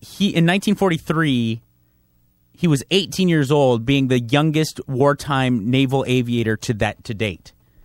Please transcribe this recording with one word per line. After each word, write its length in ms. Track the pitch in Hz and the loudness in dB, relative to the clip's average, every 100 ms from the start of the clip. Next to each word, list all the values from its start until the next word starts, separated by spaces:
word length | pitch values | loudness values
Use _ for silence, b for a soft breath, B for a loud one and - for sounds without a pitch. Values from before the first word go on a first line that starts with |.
he, 340 | - - 202 165 | -14 -2 0 2
in 100 | 165 | 2
nineteen 280 | 190 202 202 | 2 0 0
forty-three, 840 | 196 160 - 160 156 127 113 113 _ _ _ _ _ _ _ _ _ | 0 0 -2 -2 0 0 0 -4 _ _ _ _ _ _ _ _ _
he 140 | - 180 | -4 0
was 160 | 143 - | 0 0
eighteen 380 | 185 180 - 185 | -2 -2 -2 0
years 240 | 165 135 | 2 2
old, 340 | 147 135 120 113 | 2 2 2 0
being 220 | 139 135 | 0 2
the 100 | 127 | 0
youngest 600 | 120 139 156 151 156 - - | 0 0 2 0 -2 -6 -6
wartime 840 | 131 143 143 - 135 127 123 98 | 0 2 2 -2 -2 0 0 0
naval 340 | 127 135 135 127 | 2 2 0 0
aviator 480 | 127 120 120 110 107 | -2 0 -2 -2 -2
to 180 | - 113 | -4 -2
that, 300 | 107 101 - | -2 -4 -10
to 100 | 104 | -6
date. 380 | 107 85 - _ _ _ | -6 -6 -14 _ _ _